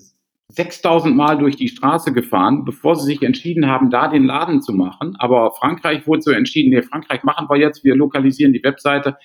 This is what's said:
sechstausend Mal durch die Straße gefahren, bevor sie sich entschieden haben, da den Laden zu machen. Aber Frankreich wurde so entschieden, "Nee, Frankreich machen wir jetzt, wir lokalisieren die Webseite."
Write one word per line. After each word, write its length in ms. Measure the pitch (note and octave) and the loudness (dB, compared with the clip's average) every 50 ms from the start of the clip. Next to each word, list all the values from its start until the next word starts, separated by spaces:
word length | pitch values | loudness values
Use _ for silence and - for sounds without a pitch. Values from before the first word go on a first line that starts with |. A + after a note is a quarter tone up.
| _ _ _ _ _ _ _ _ _ _ _ | _ _ _ _ _ _ _ _ _ _ _
sechstausend 640 | - E3+ - - - - F3 E3 E3 E3 D#3+ A#2+ | -8 -8 -8 -6 -4 0 0 2 2 2 2 2
Mal 220 | C#3 D3 D3+ D#3 C#3+ | 2 2 2 2 2
durch 180 | C#3+ C#3+ C#3+ | 0 0 0
die 120 | - C3 A#2 | -2 -4 -6
Straße 440 | - - C3+ C#3 D#3+ E3 - D3+ B2 | -6 -4 -2 -2 -2 -2 -2 -4 -2
gefahren, 520 | A#2+ - - A2 F#2+ F#2 A2 C#3 D3 C3+ | -2 -2 -2 0 0 2 2 0 0 -2
bevor 300 | B2 A#2 - - D3+ E3+ | -6 -8 -4 -2 0 0
sie 120 | D#3 C#3 | 0 -2
sich 160 | C#3 D3 C#3+ C3+ | -4 -4 -2 -2
entschieden 440 | A#2+ B2+ - - E3+ E3+ E3+ C#3+ | -2 -2 -2 -6 -6 -2 0 0
haben, 240 | C3+ C3 C3 C3+ B2 | 0 2 2 0 0
da 180 | B2+ B2 D3+ D3 | 2 0 0 2
den 160 | D3+ D3 C3 | 2 2 2
Laden 360 | B2+ C3+ D3 E3+ F3 D#3 C#3 | 2 0 -2 -2 -2 -2 -2
zu 120 | - - G2+ | -2 -2 -2
machen. 440 | F#2+ F2+ F#2+ - - - - F#2+ - | -2 -2 -2 -6 -8 -10 -10 -6 -4
Aber 340 | B2 A#2+ B2+ A#2+ A2+ G#2+ - | -2 2 2 2 2 0 -2
Frankreich 540 | - B2+ C#3+ E3+ - - D#3+ D3+ C#3+ - | -2 -4 -4 -4 -4 -4 -4 -4 -2 -2
wurde 160 | D3+ D#3+ D3+ - | -2 -2 0 2
so 80 | D3+ | 0
entschieden, 400 | C3 G#2 B2+ - - D3+ C#3 C3 | 0 2 0 0 0 0 2 2
"Nee, 120 | B2+ A#2+ A#2+ | 2 2 0
Frankreich 400 | - C#3+ D#3+ - - C3+ B2 - | -2 -6 -10 -8 -6 -8 -4 -2
machen 220 | D3 D3 E3+ D3+ C#3+ | -2 -2 -2 -2 0
wir 80 | C#3+ | 2
jetzt, 280 | C#3+ D3+ D3+ D3 - - | 2 2 2 0 0 0
wir 120 | C3+ B2+ | 2 2
lokalisieren 560 | C3+ D3 C#3 - C#3+ C3+ C3+ C3+ D3 C#3+ C#3 B2 | 2 2 0 0 0 0 0 2 2 2 2 2
die 100 | - - | 2 0
Webseite." 540 | C3+ C#3 - - C#3+ C#3+ C#3+ C#3+ C#3 C#3 - | -2 -2 -2 -2 -2 -2 0 -2 -4 -6 -6